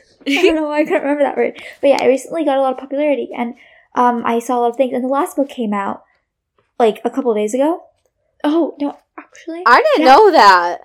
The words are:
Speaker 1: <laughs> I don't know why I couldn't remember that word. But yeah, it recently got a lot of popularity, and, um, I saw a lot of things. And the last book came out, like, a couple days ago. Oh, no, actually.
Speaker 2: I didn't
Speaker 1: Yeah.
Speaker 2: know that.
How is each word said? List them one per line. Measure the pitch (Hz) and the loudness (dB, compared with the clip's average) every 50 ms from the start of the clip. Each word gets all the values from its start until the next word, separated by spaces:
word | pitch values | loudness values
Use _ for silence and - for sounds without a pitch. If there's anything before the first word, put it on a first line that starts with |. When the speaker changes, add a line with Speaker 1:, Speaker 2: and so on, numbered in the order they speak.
| _ _ | _ _
Speaker 1:
<laughs> | _ _ _ 277 | _ _ _ -4
I | 277 285 349 | -2 0 0
don't | 370 320 | 0 0
know | 311 311 294 | 0 -4 -4
why | 302 302 | -2 -2
I | 311 | -2
couldn't | 311 339 302 | -2 -2 -4
remember | 285 277 294 294 285 | -2 -4 -2 -2 -2
that | 262 - - | -2 -2 -4
word. | 233 - - - - - - _ | -4 -6 -6 -10 -18 -20 -10 _
But | - 277 | 0 2
yeah, | 262 - - | 2 2 2
it | 233 | 2
recently | 262 269 - - - 339 311 | 0 0 -2 -6 -8 -4 -2
got | 294 269 269 | -2 -2 0
a | |
lot | 269 262 254 | -2 -2 -4
of | 254 | -6
popularity, | - 285 277 269 294 302 285 240 233 - - | -8 -8 -6 -4 -2 -2 -2 -2 -4 -8 -8
and, | - 233 233 247 - _ _ _ _ _ _ - | -8 -8 -8 -10 -12 _ _ _ _ _ _ -4
um, | - 247 240 240 233 226 | 0 0 0 0 -2 -4
I | - 233 233 | -4 -4 -4
saw | 233 - 254 240 | -4 -4 -4 -2
a | |
lot | 240 240 | -2 -2
of | 233 240 | -2 -2
things. | 269 254 262 | -4 -4 -4
And | 254 240 | -6 -6
the | 254 | -4
last | 277 277 311 359 - | -2 -2 -4 -4 -4
book | - 269 277 | -4 -6 -6
came | - - 233 208 208 | -6 -8 -8 -6 -6
out, | 202 196 202 - - _ _ _ _ _ _ _ _ _ _ _ _ _ _ _ - | -6 -6 -8 -10 -12 _ _ _ _ _ _ _ _ _ _ _ _ _ _ _ 0
like, | 240 220 202 - - | 0 0 0 -2 -6
a | 240 | -8
couple | 240 269 277 247 220 | -6 -4 -4 -4 -2
days | 208 214 214 214 | -2 -4 -4 -2
ago. | 254 277 302 339 381 - _ _ _ _ _ _ _ _ _ _ _ - | -2 -2 -2 -4 -6 -10 _ _ _ _ _ _ _ _ _ _ _ -4
Oh, | 294 302 339 330 254 - - | -2 -2 -2 -2 -4 -4 -8
no, | 285 285 - - _ _ _ - | -10 -10 -10 -12 _ _ _ -20
actually. | - _ _ - - - 330 339 359 | -20 _ _ -20 -16 -16 -14 -4 2
Speaker 2:
I | 415 247 427 | 4 4 4
didn't | 480 622 571 453 302 254 | 4 4 2 2 4 6
Speaker 1:
Yeah. | 269 | 6
Speaker 2:
know | 349 440 415 | 8 6 6
that. | 349 302 220 202 185 180 175 175 175 - - | 6 6 6 6 6 6 4 0 -4 -6 -10